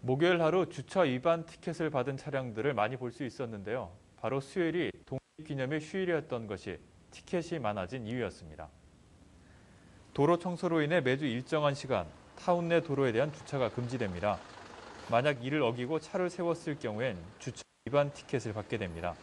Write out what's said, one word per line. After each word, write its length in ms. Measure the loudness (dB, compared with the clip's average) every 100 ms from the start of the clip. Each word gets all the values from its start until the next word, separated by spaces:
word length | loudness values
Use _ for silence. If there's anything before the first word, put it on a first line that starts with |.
| 0
목요일 360 | 4 4 6
하루 260 | 6 4 2
주차 340 | -4 -2 4
위반 440 | 4 4 2 0 -2
티켓을 440 | -8 -8 -2 0
받은 280 | 2 0 -2
차량들을 560 | -4 -4 -4 -2 0
많이 240 | 2 0 0
볼 160 | -6
수 100 | -4
있었는데요. 680 | -8 -4 -6 -6 -4 -4 -4 -12 -20 -6
바로 220 | -2 -2
수요일이 500 | -2 0 0 2 -2 -4 -8
독립기념일 720 | -8 _ -18 -6 -2 0 -2
휴일이었던 680 | -2 -2 0 0 0 -6 -4
것이 320 | -6 -6 -8 -10 -20 -20
티켓이 480 | -20 -4 -2 -2 -2
많아진 440 | 0 0 -4 -4 -4
이유였습니다. 600 | -2 -2 -4 -16 -14 -14 -14 -20 -20 -20 -20 -20 -20 -20 -20 -20 -20 -20 -20 -8
도로 240 | 2 4 4
청소로 440 | 2 -2 2 2
인해 180 | 4 4
매주 260 | 4 2 2
일정한 480 | -2 0 2 2
시간 320 | 0 0 0 0 -10 -20 -6
타운 300 | 2 2 6
내 140 | 4
도로에 320 | 4 2 4
대한 180 | 4 2
주차가 380 | -2 -6 0 0
금지됩니다. 680 | 0 -2 -2 -2 0 0 0 -4 -18 -16 -16 -16 -16 2
만약 340 | 4 4 0 0
이를 160 | 2
어기고 400 | 2 2 -2 -2
차를 280 | -2 -2 -2
세웠을 480 | 0 -2 0 -2 -4
경우엔 360 | -4 -2 -2 -4 -10 -10
주차 220 | -10 -10 -16 _ 0
위반 260 | 2 2
티켓을 400 | -2 -4 -2 -2
받게 260 | -6 -4 -4
됩니다. 380 | -4 -4 -4 -6